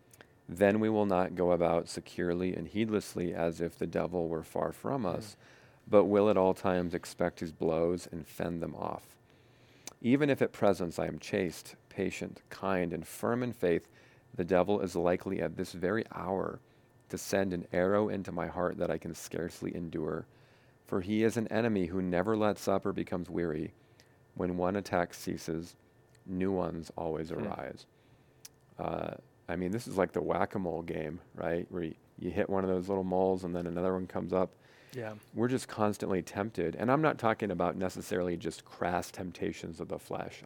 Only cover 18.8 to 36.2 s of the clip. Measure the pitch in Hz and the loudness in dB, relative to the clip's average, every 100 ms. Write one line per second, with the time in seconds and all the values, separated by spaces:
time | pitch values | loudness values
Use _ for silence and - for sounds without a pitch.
18.8 | 85 82 87 80 - 82 82 - - 85 | -2 -2 -6 -10 -8 -6 -6 -6 -6 -6
19.8 | 85 82 78 80 - - - _ - _ | -6 -4 -4 -4 -8 -16 -20 _ -20 _
20.8 | - 101 90 107 110 117 110 107 117 104 | -4 -2 0 2 4 2 0 2 2 2
21.8 | 85 92 92 87 98 107 107 98 - 95 | 2 0 2 2 2 2 2 2 2 2
22.8 | 101 92 92 92 87 87 85 78 80 - | 0 -2 -2 -4 -4 -2 0 -2 -6 -10
23.8 | - - - _ _ - 90 90 90 101 | -20 -20 -20 _ _ -4 -2 0 0 0
24.8 | 95 92 87 - - 82 - 80 85 - | 0 0 0 -4 -6 -6 -4 -6 -6 -14
25.8 | _ _ _ - - 92 95 95 85 82 | _ _ _ -18 -8 -2 0 0 -2 -4
26.8 | 82 - 82 80 80 80 76 80 65 - | -8 -6 -4 -4 -4 -6 -6 -6 -10 -12
27.8 | - _ _ - _ _ - _ _ - | -18 _ _ -20 _ _ -20 _ _ -8
28.8 | 82 82 50 - - _ - 85 90 110 | -4 -4 -4 -8 -14 _ -6 -2 -2 -2
29.8 | - 95 90 - 82 87 98 107 90 80 | -2 2 2 2 0 2 0 -2 -4 -4
30.8 | 85 82 78 85 - - 87 85 - 92 | -4 -4 -6 -8 -12 -6 -2 -2 -2 -6
31.8 | 82 - _ - 90 82 101 95 95 92 | -6 -8 _ -10 -4 -2 0 0 2 0
32.8 | 92 98 92 90 95 92 90 87 85 87 | 0 -2 0 2 2 2 -2 -4 -4 -2
33.8 | 92 92 92 95 92 92 92 - - - | 0 0 -2 -6 0 0 0 -4 -20 -20
34.8 | - 127 110 107 - - 123 127 - - | -14 -10 -10 -12 -8 -2 0 0 -2 0
35.8 | 107 101 - 92 | 0 2 0 0